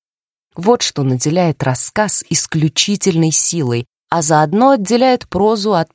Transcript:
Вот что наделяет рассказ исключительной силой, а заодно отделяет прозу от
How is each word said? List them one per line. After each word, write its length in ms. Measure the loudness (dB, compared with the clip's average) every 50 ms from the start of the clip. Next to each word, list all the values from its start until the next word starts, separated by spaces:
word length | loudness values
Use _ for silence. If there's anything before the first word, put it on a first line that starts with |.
| _ _ _ _ _ _ _ _ _ _ -10
Вот 280 | -4 0 2 2 2
что 220 | 0 -4 -4 -2 -2
наделяет 580 | 0 0 0 -2 -2 0 0 0 0 0 -2
рассказ 640 | -2 -2 -2 -2 -4 -4 -2 -2 -2 -2 -2 -6 -4 -4
исключительной 1000 | -2 -2 -2 -2 -2 0 0 0 0 -2 -2 -2 -2 0 0 0 2 2 0 0
силой, 560 | 0 0 -2 -2 -2 -2 -2 -2 -2 -4 -4 _ _ _ _ -4
а 120 | -4 -2
заодно 480 | 0 2 2 2 2 2 2 2 4 4
отделяет 580 | 4 2 0 0 0 2 2 2 2 0 -2 -4
прозу 460 | -2 0 2 2 0 0 0 0 0
от 140 | 0 -2 -4